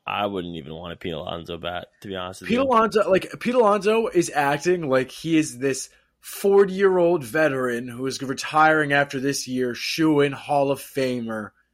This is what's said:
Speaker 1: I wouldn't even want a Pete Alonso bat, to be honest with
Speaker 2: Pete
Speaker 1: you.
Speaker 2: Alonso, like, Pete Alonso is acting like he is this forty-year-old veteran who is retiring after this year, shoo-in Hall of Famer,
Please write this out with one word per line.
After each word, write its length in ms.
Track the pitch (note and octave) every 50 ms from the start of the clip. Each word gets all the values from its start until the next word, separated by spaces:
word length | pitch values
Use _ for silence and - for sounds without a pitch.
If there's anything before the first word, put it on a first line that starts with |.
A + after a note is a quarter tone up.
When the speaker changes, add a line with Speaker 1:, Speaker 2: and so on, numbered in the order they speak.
| -
Speaker 1:
I 200 | - G2 G2 G#2
wouldn't 300 | G#2 G2+ F#2+ F2 F2 E2+
even 180 | E2 C#2 D2 D#2+
want 200 | D#2+ F2 F2 E2
a 20 |
Pete 180 | - - F#2+ E2
Alonso 440 | D2 E2+ F2+ E2+ E2+ D#2+ E2 E2+ E2
bat, 300 | D#2+ E2+ F2 F2 F2 - _ _
to 60 | - G#2
be 80 | F#2+
honest 260 | F#2 F2+ F2+ F#2+ -
with 80 | - -
Speaker 2:
Pete 80 | A3 A#3+
Speaker 1:
you. 60 | C#4
Speaker 2:
Alonso, 460 | C4+ B3 A3+ A3+ G#3+ F3 G#3+ G3 E3
like, 300 | F#3+ F#3 - - - -
Pete 160 | - A#3 B3
Alonso 520 | B3+ A3+ G3+ G#3 G#3 F3+ G#3 A3 A3+ A3+ -
is 240 | - F3 E3+ - -
acting 560 | D3 C#3+ C#3 D3 D3+ - F3 F3+ F3+ D#3+ C3+
like 220 | C3 C3 C3 -
he 260 | - - - E3 E3 D#3
is 200 | D3+ B2+ A#2+ A#2+
this 320 | C3 C#3 C3 C3+ - - _ _ _ _ _ _
forty-year-old 1040 | - - - - - G3+ G3 G3 G3+ F#3 F#3 F#3+ G3 F#3+ F#3 F#3 E3+ E3+ F3 E3+ C3
veteran 640 | A2 A2 D#3 D#3 D3+ C3+ C3 B2+ B2 A#2+ A#2 B2+ B2
who 180 | A#2 A#2+ C3
is 160 | C3+ B2+ -
retiring 720 | C#3 B2+ C#3 - - - D3+ D#3 D#3 D#3 D#3 D#3 D3+ C#3+ C#3+
after 260 | C#3+ C#3+ C#3 - C3+
this 280 | B2+ C#3+ C3+ - - B2+
year, 260 | B2+ B2+ B2+ B2 A#2
shoo-in 600 | - - - - - D#3+ D#3+ D#3 C#3+ C#3+ C#3+ C3+
Hall 380 | B2 - - D3 C#3+ C#3 C#3
of 80 | C#3 C3
Famer, 720 | - - - C#3 C3 C3 B2+ B2 A#2 A2+ A2 G#2+ G#2 G2 _ _ _ _